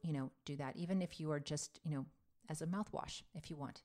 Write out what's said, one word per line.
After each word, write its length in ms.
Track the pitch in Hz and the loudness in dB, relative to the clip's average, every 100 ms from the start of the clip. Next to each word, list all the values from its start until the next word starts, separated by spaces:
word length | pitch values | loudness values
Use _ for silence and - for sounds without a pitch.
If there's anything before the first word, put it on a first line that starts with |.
you 80 | 165 | 0
know, 180 | 147 131 - | 2 0 -4
do 100 | - | -4
that 220 | 143 135 - | -2 0 0
even 260 | 175 190 | 2 4
if 160 | 175 - | 2 0
you 140 | 156 | 2
are 80 | 147 | 2
just, 400 | 143 147 - - | 2 0 -2 -4
you 80 | 160 | 0
know, 160 | 143 139 - _ - - | 0 0 -8 _ -18 -6
as 140 | 156 | -2
a 40 | 165 | 0
mouthwash, 560 | 190 214 - - - - | 0 0 -2 -2 -6 -8
if 160 | 175 - | -10 -6
you 60 | 151 | -4
want. 260 | 139 - | -4 -6